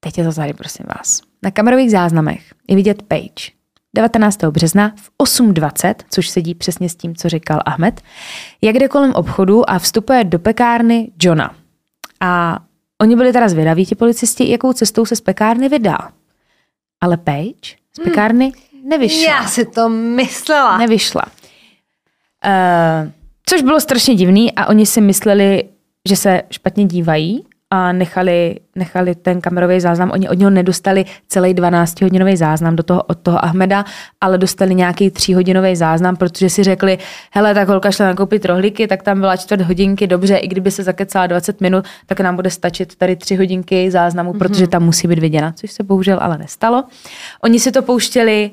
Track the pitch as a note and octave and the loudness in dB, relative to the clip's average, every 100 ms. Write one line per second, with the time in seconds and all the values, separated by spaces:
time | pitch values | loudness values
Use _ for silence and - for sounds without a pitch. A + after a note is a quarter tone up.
0 | - D#3+ E3 D#3 D3 D3 - - - - | -10 -6 -4 -4 -8 -10 -16 -18 -12 -12
1 | - - _ _ F#3+ G3 A3 B3+ C4 G3+ | -4 -4 _ _ -6 0 2 2 2 2
2 | F3 E3 D3+ - - _ - F#3+ G3 G#3 | 2 0 -2 -4 -12 _ 0 2 2 -2
3 | - D#3 C#3+ - - _ _ _ _ - | -4 -6 -6 -16 -20 _ _ _ _ -2
4 | A3+ A3+ G#3+ G3 D#3+ D3+ E3 G3+ G#3 G#3+ | 0 2 0 0 -2 0 0 2 0 -2
5 | - _ C#4+ - A#3 E3 D3+ - F3 A3 | -20 _ -2 2 2 2 -2 -2 -4 -4
6 | - - F3 - E3 E3+ - E3+ F3+ - | -6 -4 -2 -4 -4 -6 -8 -6 -6 -8
7 | E3+ E3 F3 E3 - D#3 - D#3 E3 - | -12 -6 -4 -4 -4 -4 -2 -2 -2 -4
8 | _ - - - - _ G#3+ A3+ C4+ C#4+ | _ -20 -18 -18 -20 _ 0 2 2 2
9 | C#4 - E3+ - F#3+ G#3+ - F#3 - - | 2 0 -4 -2 2 4 4 0 -2 -4
10 | G3+ C4 G3+ E3+ E3+ A3+ A#3+ A#3 A#3 A#3 | 0 0 2 0 -2 0 0 2 2 2
11 | A3 E3 F3 D#3+ A#2 - _ _ _ _ | -2 0 2 2 -2 -8 _ _ _ _
12 | - _ F#3 F3 E3+ E3+ _ _ _ _ | -20 _ -2 0 -2 -4 _ _ _ _
13 | G#3+ A#3 B3+ B3 A3+ E3 D#3 D#3+ F#3+ G3+ | 2 4 4 4 4 4 2 2 0 0
14 | A#3 A#3 A#3 - B3+ A#3 B3+ B3+ A3 - | 0 0 -2 -2 0 0 0 0 0 0
15 | A3+ A3+ - F#3+ G#3+ A#3 C4+ C#4+ G#3+ D#3 | -2 -2 -4 -2 0 0 0 0 0 -2
16 | - _ _ _ _ _ _ _ _ _ | -8 _ _ _ _ _ _ _ _ _
17 | F3+ E3+ E3+ C#3+ F3+ - - - _ - | -2 -2 -2 -4 -6 -12 -20 -20 _ -8
18 | E4+ D#4+ D#4+ A#3+ C4 C4 _ C#4 C4 D#4 | -2 0 2 2 0 -4 _ -20 -6 -2
19 | A#3+ D#4 D#4+ C#4+ G#3 A#3+ A#3+ - A3+ A3+ | 0 0 0 0 -2 -4 -4 -2 -2 0
20 | A#3 A#3+ C4 - - D4+ B3+ F#3 A#3 G#3+ | -2 -2 -2 -6 -2 0 2 2 2 2
21 | - - - _ _ _ _ _ _ _ | 0 -4 -8 _ _ _ _ _ _ _
22 | _ _ _ _ G3 F#3+ F#3 F3 E3 D#3+ | _ _ _ _ 0 2 2 2 2 0
23 | D3+ - - _ - F4+ C4 D#4 - B3+ | -6 -12 -20 _ -2 0 4 2 2 0
24 | A#3+ A3+ F3+ G3 A#3 - E3+ G#3+ G#3+ - | 2 4 4 4 4 0 2 4 4 4
25 | G3+ F#3+ A3 G3+ G3 F#3+ - _ _ _ | 2 2 2 4 4 2 -2 _ _ _
26 | - G3 G3+ F#3 - - - F3+ G3+ F3 | -2 0 2 0 -2 -8 -6 0 0 0
27 | E3 D#3 D#3 A#3 - _ _ F#3+ F3+ F3+ | 0 0 0 -6 -8 _ _ -2 0 0
28 | F3+ - F#3 F3 E3+ - _ - F3 F#3 | -2 -2 0 0 0 -4 _ -10 -6 -2
29 | F3+ F3 F3+ F3+ F3 F3+ F3 F3+ F3 E3+ | -2 -2 -2 -2 -2 -2 2 2 2 0
30 | F#3 - F#3+ F3+ G3+ F#3+ F3+ F3+ - F#3+ | 0 -2 -2 2 4 4 2 -2 0 0
31 | F#3+ - _ G3 F#3 F#3 F3 F3 E3+ - | -2 -8 _ 0 0 2 2 2 0 0
32 | F#3+ F#3 F#3 F#3+ D#3+ D#3 E3 E3 E3 F3+ | 0 2 2 2 0 0 0 -2 0 -2
33 | - F3 - E3+ E3+ F3 F#3+ G3 G3+ - | -2 -4 0 0 0 0 0 0 -2 -12
34 | - _ F#3+ F#3 F3+ - F#3+ F#3 F3+ F3 | -20 _ 0 0 0 0 0 2 0 2
35 | G3 F#3+ - F#3 F3+ F#3 F#3+ F3+ E3 E3 | 0 0 0 0 2 2 2 0 0 2
36 | F3+ F#3 F3+ F3 F#3+ F3+ G3 F#3+ G3 F#3 | 0 0 -2 0 -2 2 0 2 0 -2
37 | - - - G3+ G#3+ G#3 G3 F#3+ G3+ G3 | -6 -20 -8 0 2 2 2 2 0 0
38 | G3 F#3 G3 G#3+ F#3+ F3+ G3 G3+ A3 F#3+ | 0 0 0 -2 0 0 0 -2 -2 -2
39 | G3 G3 F#3+ F#3 - G#3 E3+ F3+ G3 G3 | -2 0 0 -2 -2 -2 0 0 0 0
40 | G3+ F3+ G3 G3 - F#3 F#3+ F#3+ F#3 F3+ | 0 0 2 0 0 -2 -2 -4 -6 -6
41 | G3 G3 F3+ F3 F3 G3+ F#3 F#3 F#3+ - | -4 -2 0 -2 -4 -4 0 0 -2 -16
42 | _ F#3+ F#3+ F3+ F#3 F3 F3+ E3+ F3+ - | _ -4 -2 -2 -4 -4 -6 -6 -10 -2
43 | F#3 F3+ - F#3+ F#3+ F#3 F3 F#3+ F#3 F3+ | -2 -2 -4 -2 0 -2 -2 0 0 2
44 | F3 F3 F3 G3 F#3 G3 F3+ F3 E3+ E3 | 0 -2 -6 -2 -2 2 2 2 2 2
45 | E3+ E3+ D#3+ D#3 D#3 E3 G#3 - G3 G3 | 0 0 0 0 -4 -6 -16 -10 -2 0
46 | F#3+ F#3+ - E3 - - A3+ A#3+ C#4 - | 0 0 -2 -4 -10 -4 0 0 -4 -14
47 | - - - - A#3 A#3 B3 B3+ C4 B3 | -20 -20 -20 -6 2 2 2 0 0 -2
48 | G3+ B3 A3+ G#3+ G#3 | 0 0 2 0 -2